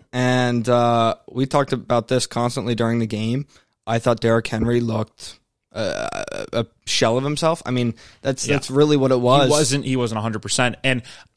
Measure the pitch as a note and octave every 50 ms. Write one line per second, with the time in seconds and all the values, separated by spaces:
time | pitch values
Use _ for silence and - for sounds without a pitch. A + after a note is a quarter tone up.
0 | _ _ - B2+ B2+ B2+ B2 B2+ B2 B2 A#2+ A#2+ A2 B2 B2 A#2+ A#2+ A#2+ A#2 A#2
1 | A2+ A2+ - - _ - - B2 C3+ C3 - C#3+ C#3 - C#3 A#2+ - - B2 A#2+
2 | A2+ - C3+ B2 - - - A#2 A#2+ B2 - C3+ G2 A#2+ A#2+ A2 A#2 A2+ A#2 A#2
3 | A2+ G#2+ A2 G#2+ A2 A2+ A#2+ C#3 C#3+ - _ _ _ _ _ _ - G#2+ A2+ A2+
4 | - B2+ A#2 G#2+ - A2+ A2+ A#2 A2 - - A2 A2+ A#2 A#2+ A#2+ A#2+ A2+ A2 A2
5 | A2 - _ - - - - - _ _ _ _ _ _ - - A2 F2+ C2+ G1+
6 | A1 - - G1+ - - - - - - - A#2 A2+ - _ _ - - - -
7 | B2+ A2+ A2+ B2+ C3+ D3 D3+ - E3+ D#3+ E3+ - - - B2+ B2 A#2+ A#2 A2+ -
8 | - - - _ - C3+ B2+ - - - D3 C#3 - - C3 C#3 D3+ D3+ D3+ C#3
9 | C3 C3 C3 B2 B2 B2 C3 C#3+ C#3 B2+ D3 D3+ D3+ A#2 C3+ C#3+ - - C3 B2+
10 | B2 A2 A2+ A2 G#2+ A2+ A2 G#2+ - G#2 - - B2+ A#2+ G#2+ - - C3+ B2+ B2
11 | - - - - - _ _